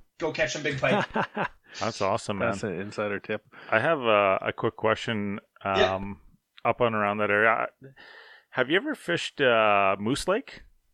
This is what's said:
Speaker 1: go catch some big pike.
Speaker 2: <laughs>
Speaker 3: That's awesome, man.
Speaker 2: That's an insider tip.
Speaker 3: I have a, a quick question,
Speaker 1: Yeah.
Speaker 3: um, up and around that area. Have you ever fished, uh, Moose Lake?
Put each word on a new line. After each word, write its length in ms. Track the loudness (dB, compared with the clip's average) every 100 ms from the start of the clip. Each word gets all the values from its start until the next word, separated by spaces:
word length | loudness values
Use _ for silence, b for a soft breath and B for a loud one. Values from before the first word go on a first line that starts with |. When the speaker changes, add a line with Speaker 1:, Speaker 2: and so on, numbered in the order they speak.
| -20 -6
Speaker 1:
go 140 | -6
catch 200 | -2 -2
some 100 | -2
big 180 | -4 -2
pike. 240 | 2 2 0 -2 -4 -4
Speaker 2:
<laughs> 400 | -8 -8 _ -6
Speaker 3:
That's 200 | -4 0
awesome, 360 | 0 0 -2 -2
man. 120 | -2
Speaker 2:
That's 140 | -2
an 160 | -4 -6
insider 400 | -8 -6 -4 -4
tip. 240 | -4 -8 _ B B
Speaker 3:
I 80 | 2
have 220 | 2 0
a, 380 | 4 4 4 2 -2
a 60 |
quick 240 | -2 -4 0
question, 640 | 0 0 -2 -4 -4 -8 _ _
Speaker 1:
Yeah. 300 | -2 2 2
Speaker 3:
um, 240 | 0 -6 -14 -18 _ _ -4
up 160 | -2 0
and 140 | 0 2
around 220 | 0 0
that 120 | 2
area. 380 | 4 4 2 -2 _ -20 -20 B B B B B
Have 180 | -4 0
you 80 | 0
ever 180 | -2 -10
fished, 440 | -6 -6 -6 0
uh, 540 | 2 4 4 4 4 0
Moose 260 | -2 -4 0
Lake? 360 | -2 -2 -18 -20 _ _